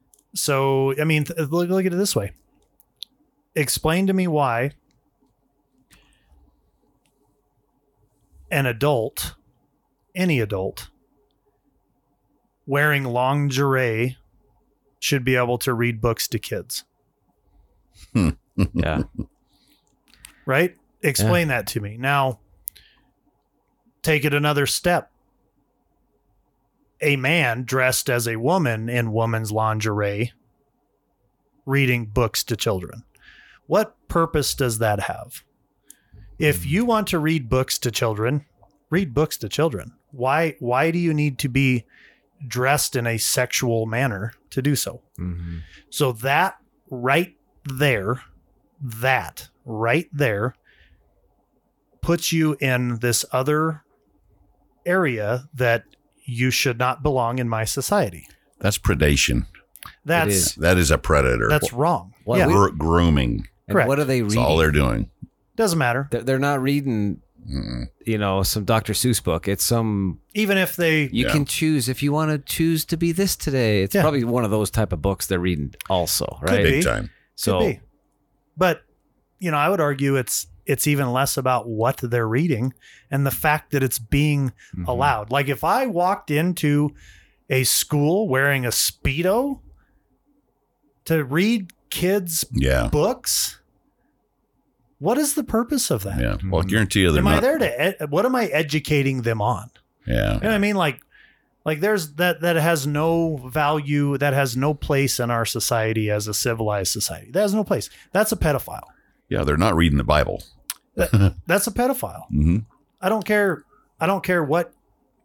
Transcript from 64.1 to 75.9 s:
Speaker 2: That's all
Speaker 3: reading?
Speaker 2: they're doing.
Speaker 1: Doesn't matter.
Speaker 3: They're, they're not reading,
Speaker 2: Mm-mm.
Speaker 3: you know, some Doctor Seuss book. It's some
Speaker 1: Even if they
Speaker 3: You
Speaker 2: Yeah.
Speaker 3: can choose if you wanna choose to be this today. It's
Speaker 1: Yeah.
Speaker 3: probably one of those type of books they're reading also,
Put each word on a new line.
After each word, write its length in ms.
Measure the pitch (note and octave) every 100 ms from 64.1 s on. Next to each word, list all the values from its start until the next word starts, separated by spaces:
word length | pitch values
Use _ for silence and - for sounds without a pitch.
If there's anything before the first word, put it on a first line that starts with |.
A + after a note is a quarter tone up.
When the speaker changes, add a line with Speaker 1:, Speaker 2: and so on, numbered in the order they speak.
| B2+
Speaker 2:
That's 140 | G#2 A2
all 220 | D2 D#2+
Speaker 3:
reading? 20 |
Speaker 2:
they're 120 | D#2 D2
doing. 260 | C2 A1 - - - _ _ -
Speaker 1:
Doesn't 220 | G#3+ E3
matter. 280 | B2 B2 C#3
Speaker 3:
They're, 120 | A#2
they're 160 | A#2+ C3+
not 220 | C#3+ C#3
reading, 600 | C3+ C#3+ C3+ A2 G2+ D#2+ - _ G#2+
Speaker 2:
Mm-mm. 360 | C2+ G#1+ A#1+ A#1+ - -
Speaker 3:
you 120 | A2
know, 260 | G2+ F#2+
some 220 | F#2 G#2+ G2
Doctor 280 | A2 G#2+
Seuss 300 | G2+ B2+ A2+
book. 240 | - E2 -
It's 160 | G2
some 560 | - A#2 A2+ G2+ F#2+ E2 _
Speaker 1:
Even 240 | - G#3 G3
if 180 | F3+ -
they 280 | E3+ D#3 C#3
Speaker 3:
You 140 | A2+ A#2
Speaker 2:
Yeah. 40 |
Speaker 3:
can 140 | D3+ C#3+
choose 420 | - D#3 D3+ A#2+
if 140 | B2+
you 100 | C#3+
wanna 280 | D3 D#3 D3+
choose 440 | - - E3 D#3+ -
to 120 | E3
be 140 | E3+
this 240 | E3 G3 -
today. 480 | - C3+ A2+ G#2
It's 100 | F#2+ G3+
Speaker 1:
Yeah. 60 |
Speaker 3:
probably 220 | D#3 C#3+
one 200 | A#2 B2
of 80 | A2
those 180 | G#2+ G2+
type 200 | A2+ G2+
of 100 | E2+
books 260 | F#2+ F#2+ -
they're 120 | F#2
reading 360 | F2+ D#2+ C#2+ -
also, 360 | -